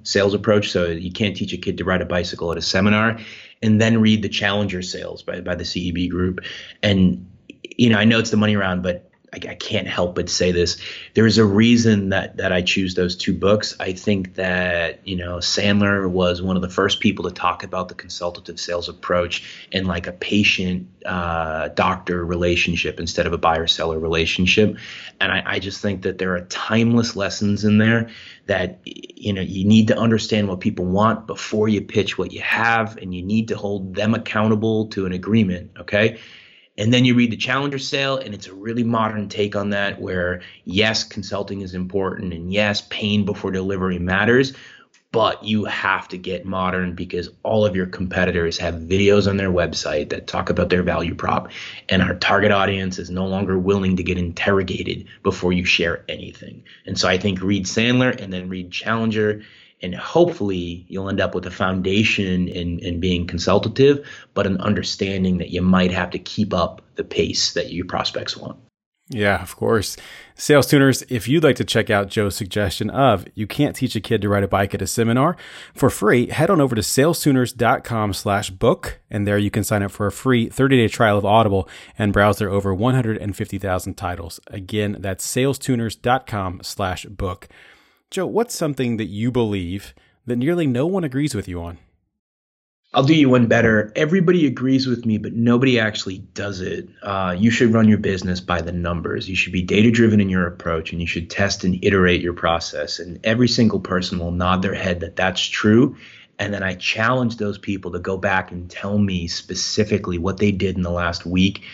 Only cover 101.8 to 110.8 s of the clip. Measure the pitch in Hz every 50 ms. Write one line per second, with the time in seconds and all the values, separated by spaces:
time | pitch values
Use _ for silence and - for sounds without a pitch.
101.8 | 92 104 101 95 92 90 87 85 - 87 80 - - 85 82 82 - - - 73
102.8 | 73 71 - - 85 90 87 - - 110 110 120 127 120 120 - 120 104 - 95
103.8 | 92 - 95 90 92 - 98 90 85 85 87 87 90 90 92 92 95 101 92 -
104.8 | - 92 90 85 85 82 - - 92 92 92 - - - - - - 107 107 117
105.8 | 135 - - - - - - - - _ _ - 101 104 104 98 95 95 90 92
106.8 | - - - 110 110 113 127 131 123 113 - - 107 104 95 92 - - 101 95
107.8 | - 90 85 90 90 98 95 92 92 101 95 92 92 - 90 90 90 87 - -
108.8 | - 101 101 104 104 95 95 87 85 85 - - - - 92 - - - - -
109.8 | 107 107 110 95 - 90 90 85 82 95 95 - 107 104 98 90 101 95 90 92